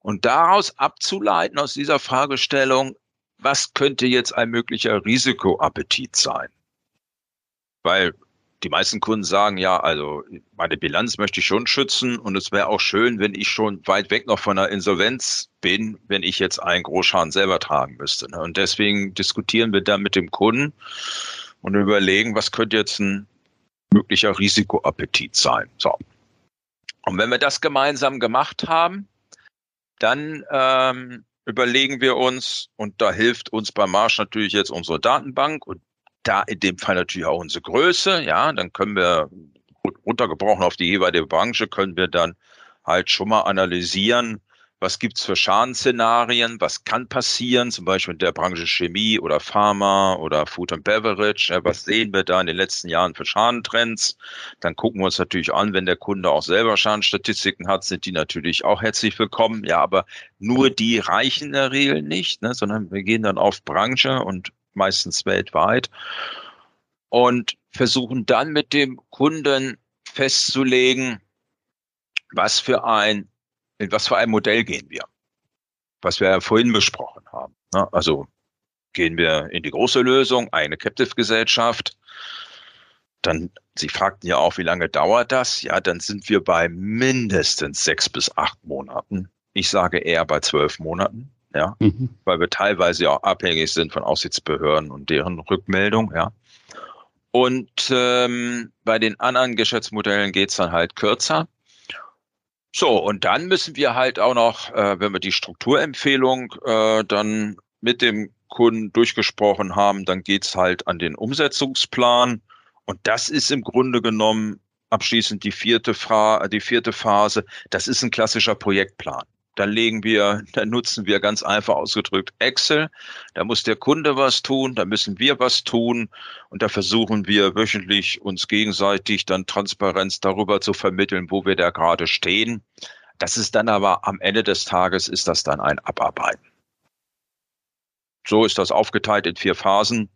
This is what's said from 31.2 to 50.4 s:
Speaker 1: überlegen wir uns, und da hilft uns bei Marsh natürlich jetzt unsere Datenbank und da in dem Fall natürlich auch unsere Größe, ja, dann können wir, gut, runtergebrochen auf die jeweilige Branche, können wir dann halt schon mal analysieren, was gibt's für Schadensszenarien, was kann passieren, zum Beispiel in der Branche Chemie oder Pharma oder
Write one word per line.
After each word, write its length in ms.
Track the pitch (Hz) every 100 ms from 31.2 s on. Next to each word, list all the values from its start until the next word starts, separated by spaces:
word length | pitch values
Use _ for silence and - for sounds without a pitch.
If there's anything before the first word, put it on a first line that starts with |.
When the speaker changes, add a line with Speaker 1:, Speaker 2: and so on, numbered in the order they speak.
| _ _
Speaker 1:
überlegen 560 | - 110 123 123 135 135
wir 160 | 131 127
uns, 500 | 127 127 - - -
und 260 | - 104 -
da 120 | 107
hilft 400 | 90 117 117 -
uns 180 | 110 104
bei 160 | - 98
Marsh 300 | 101 113 113
natürlich 340 | 101 110 104
jetzt 180 | 104 95
unsere 300 | 85 82 80
Datenbank 640 | - 143 143 131 143 156
und 160 | - 95 _ _ _ _
da 180 | - 101
in 160 | - 95
dem 180 | 98 90
Fall 180 | -
natürlich 300 | 90 87 92
auch 140 | 80 82
unsere 220 | 85 85
Größe, 600 | - 123 170 175 190 180
ja, 280 | 135 85 143
dann 220 | 139 92
können 220 | - 101
wir, 340 | 98 87 82 73 90 76 _ _ _
gut, 140 | - -
runtergebrochen 580 | - 120 110 78 98 98
auf 120 | 90
die 140 | - 87
jeweilige 360 | 98 92 85
Branche, 420 | 78 80 110 113 110
können 280 | - 98
wir 140 | 85 92
dann 260 | 87 85 87 _ _ - _
halt 260 | - 90 90
schon 200 | - 101
mal 120 | 110
analysieren, 960 | - 95 92 87 87 95 104 120 117 104 _ _ _ _
was 180 | 92 -
gibt's 240 | 113 -
für 120 | - 92
Schadensszenarien, 1200 | - 101 127 120 135 120 113 117 117 120 117 117
was 240 | 82 -
kann 240 | - 113 123
passieren, 640 | 127 - - 123 123 120
zum 140 | -
Beispiel 280 | 90 95 -
in 60 | 82
der 140 | 90
Branche 340 | 82 90 85 85
Chemie 500 | - 87 92 110 110
oder 220 | 85 -
Pharma 760 | - 104 104 101 98 98 95
oder 300 | 90 78 76